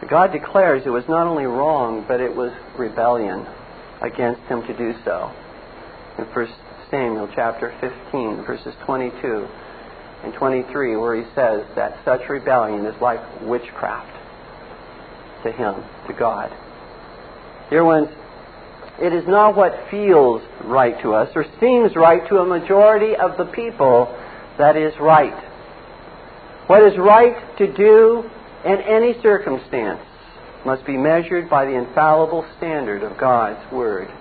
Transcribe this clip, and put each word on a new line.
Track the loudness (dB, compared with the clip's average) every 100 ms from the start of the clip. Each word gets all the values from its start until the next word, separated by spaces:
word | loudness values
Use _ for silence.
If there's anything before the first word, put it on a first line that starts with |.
But | 0
God | 2 2
declares | 0 -2 2 2 2 -2
it |
was | -6 -2
not | -2 0
only | -2
wrong, | -4 -2 0 0 -2 -6 -4
but | -4
it | -4
was | -4 -8 -8 -20 -10
rebellion | -8 -2 0 0 -4 -8 -12 -18 -20 -20 -20 -10
against | -10 -4 -4 -4
him | -8 -8
to | -8
do | -8 -8 -6
so. | -6 -6 -8 -14 -20 -20 -20 -20 -20 -20 -20 -14
In | -10
First | -8 -8 -10 -20 -20 -10
Samuel | -6 -4 -6 -8
chapter | -4 -4 -4 -10 -10
fifteen, | -12 -12 -10 -8 -6 -8
verses | -10 -12 -12 -14 -8
twenty-two | -6 -6 -8 -8 -8 -8 -16 -20 -20 -20 -20 -20 -16
and | -16
twenty-three, | -6 -2 -2 -4 -6 -4 -4
where | -4
he | -4 -6
says | -2 0 0 -6
that | -6 -6 -6
such | -4 -4 -4
rebellion | -8 0 0 0 -4 -8
is | -4
like | -2 -4 -8 -14
witchcraft | -6 -6 -6 -10 -8 -8 -14 -20 -20 -20 -20 -20 -20 -20 -20 -20 -20 -20 -20 -10
to | -10
him, | -6 -6 -6 -12 -18 -14
to |
God. | -4 -4 -4 -10 -12 -20 -20 -20 -20 -20 -20 -20 -20 -20 -20 -4
Dear | 2
ones, | 4 2 0 -6 -20 -20 -20 -20 -20 -20 -20 -6
it | -4
is | -2 0
not | 4 4
what | 4 2 0 -10
feels | -4 4 6 6 2 -6 -18
right | -2 2 2 0
to | -2
us | 0 0 -4
or | -8 -2
seems | 2 4 2
right | 4 4 4 2
to | 0
a |
majority | 0 -2 0 4 6 6 0
of | 0 -2 -2
the |
people | -8 -6 -10 0 4 4 2 -4 -18 -20 -20 2
that | 4 4
is | 0 0
right. | 4 4 4 -4 -18 -20 -20 -20 -20 -20 -20 -20 -20 -20 -20 -20 4
What | 8
is | 8 6
right | 6 8 6 2 -14 -4
to | -2
do | 2 6 8 8 4 -4 -16 -20 -10
in | -4 -2
any | 0 2 2 2
circumstance | 2 2 0 -6 -6 -6 -6 -8 -12 -20 -20 -20 -20 -12
must | -6 -6
be | -4 -2
measured | 2 2 0 -6 0
by | 0
the | 0
infallible | -2 -4 0 4 4 2 -2 -8 -10
standard | -6 -4 -4 -6
of | -8 -4
God's | 0 2 0 -6 -12
Word. | -6 -4 -6 -10 -16